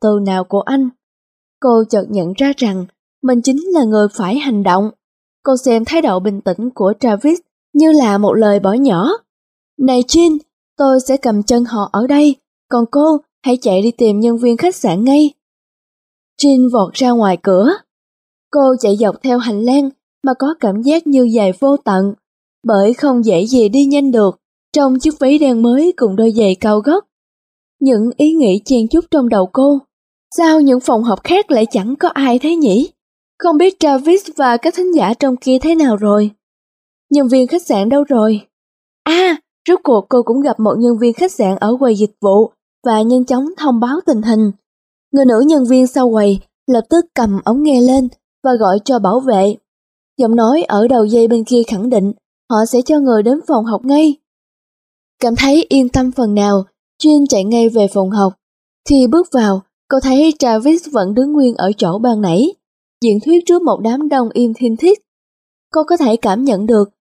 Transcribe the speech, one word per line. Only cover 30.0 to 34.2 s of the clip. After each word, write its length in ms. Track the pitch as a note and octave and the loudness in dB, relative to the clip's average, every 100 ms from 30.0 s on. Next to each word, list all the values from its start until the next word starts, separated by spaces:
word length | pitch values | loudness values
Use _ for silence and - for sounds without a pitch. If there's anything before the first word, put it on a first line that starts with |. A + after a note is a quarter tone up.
| _ _ _ - | _ _ _ -2
Sao 240 | E4 D#4 | 2 4
những 180 | C#4 B3+ | 2 2
phòng 240 | C#4 A#3 | 0 -2
học 160 | A#3+ F#3+ | 0 -4
khác 280 | - F4+ G#4 | -2 -2 0
lại 140 | B3+ A3 | 0 0
chẳng 240 | - G3+ C#4 | -4 -4 -4
có 140 | F4 | -4
ai 300 | D4 C4+ B3 | -2 -2 0
thế 160 | D4+ E4+ | -2 -2
nhỉ? 340 | C#4 G3 F4 _ _ _ _ _ | 0 0 -2 _ _ _ _ _
"Không 180 | F4 D4+ | -2 2
biết 220 | F#4 F#4+ | 2 0
Travis 500 | D4+ C4+ D4 F#4+ | 0 0 2 0